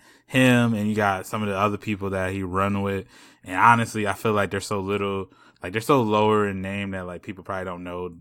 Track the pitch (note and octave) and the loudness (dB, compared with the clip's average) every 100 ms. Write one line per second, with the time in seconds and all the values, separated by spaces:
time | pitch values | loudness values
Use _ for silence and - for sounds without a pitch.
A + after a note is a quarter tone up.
0 | - - - C3 B2+ B2 A#2 G#2+ G#2 G#2+ | -20 -20 -2 2 4 6 4 2 0 2
1 | G2+ F#2 F#2 A2 G#2 F#2+ G#2 G2+ A2 G2 | 2 0 -4 -4 -2 0 0 0 -4 -4
2 | G2 F#2+ F#2 G2 F#2 F#2 G2 G2+ G2 G2 | -4 -2 -2 -4 -2 0 0 0 -2 -4
3 | - - - _ - F#2 A2+ A#2 A2+ A2 | -6 -16 -20 _ -6 4 6 6 2 -2
4 | G2+ F#2+ A2+ G#2 G2 G2+ - G#2 F#2+ G2+ | -2 -2 0 2 0 -2 -4 -4 -2 -2
5 | G2+ G2 F#2 _ - _ F2+ G#2+ - C#3 | -2 -4 -8 _ -20 _ -8 -4 2 2
6 | G#2+ G#2+ G#2+ G#2+ G2+ F#2+ F#2+ G2+ G2 F#2+ | 4 2 4 2 0 -2 -6 -6 -6 -6
7 | F2+ F2 - F#2 F2 F#2+ F#2 F2 F2+ F2+ | -8 -10 -12 -14 -8 -8 -8 -8 -10 -8
8 | F2+ E2+ | -10 -12